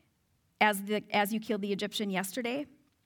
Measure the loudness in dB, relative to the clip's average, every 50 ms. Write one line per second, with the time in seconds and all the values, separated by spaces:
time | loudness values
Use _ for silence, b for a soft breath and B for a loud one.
0 | B B B _ _ _ _ _ _ _ _ _ 4 4 4 2 -2 -2 -2 -2
1 | -2 0 2 2 2 2 0 -2 -2 -2 -2 -2 0 -2 -2 -2 -2 -4 -4 -4
2 | -2 0 0 0 -2 -2 -4 -4 -4 -2 -2 -4 -4 -6 -12 _ _ _ _ _
3 | _